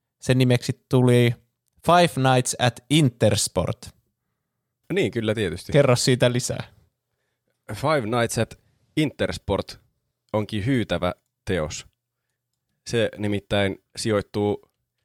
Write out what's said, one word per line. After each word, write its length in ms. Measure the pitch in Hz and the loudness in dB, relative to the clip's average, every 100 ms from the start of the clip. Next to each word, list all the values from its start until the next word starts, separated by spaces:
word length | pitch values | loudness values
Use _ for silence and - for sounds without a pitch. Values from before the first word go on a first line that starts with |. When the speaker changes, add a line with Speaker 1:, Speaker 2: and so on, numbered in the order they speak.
| _ _ | _ _
Speaker 1:
Sen 180 | - 127 | 0 2
nimeksi 460 | 127 123 - - _ | 4 2 0 -8 _
tuli 460 | 131 123 120 120 117 _ _ _ _ - | 2 4 4 4 0 _ _ _ _ 2
Five 440 | 175 175 - 131 131 | 4 4 2 2 2
Nights 220 | 123 - | 0 -2
at 260 | 120 - _ | -2 -2 _
Intersport. 1000 | 151 143 - 107 95 - - - - - - _ _ _ _ _ _ _ _ _ | 2 2 2 0 2 -2 -4 -4 -6 -12 -20 _ _ _ _ _ _ _ _ _
Speaker 2:
Niin, 180 | 185 131 | -2 -2
kyllä 240 | 117 110 107 | -2 -2 -2
tietysti. 380 | 98 85 - | -2 -4 -2
Speaker 1:
Kerro 240 | 147 135 123 | 2 4 2
siitä 360 | - 123 123 | 2 2 2
lisää. 320 | 120 - 123 - _ _ _ _ _ _ _ _ _ - 107 | 0 -4 -8 -10 _ _ _ _ _ _ _ _ _ -14 -6
Speaker 2:
Five 260 | 139 156 107 123 | -2 -2 0 -2
Nights 180 | 117 - | -2 -2
at 200 | 113 - _ _ _ - | -4 -6 _ _ _ -4
Intersport 840 | 151 - 98 87 - 95 - - _ _ _ _ _ | -4 -2 -4 -4 -4 -4 -4 -12 _ _ _ _ _
onkin 340 | 107 104 107 104 | -4 -4 -4 -2
hyytävä 480 | 135 101 85 87 - _ _ - | 0 0 -2 -2 -6 _ _ -6
teos. 420 | 90 78 - - _ _ _ _ _ _ _ _ _ - | -4 -4 -8 -16 _ _ _ _ _ _ _ _ _ -6
Se 240 | 120 107 - | -2 -2 -2
nimittäin 680 | 104 101 - 104 98 92 _ - | -4 -4 -2 -2 -2 -4 _ -8
sijoittuu 720 | 117 104 - 107 104 101 - _ _ _ | -2 -2 -2 -2 -2 -2 -8 _ _ _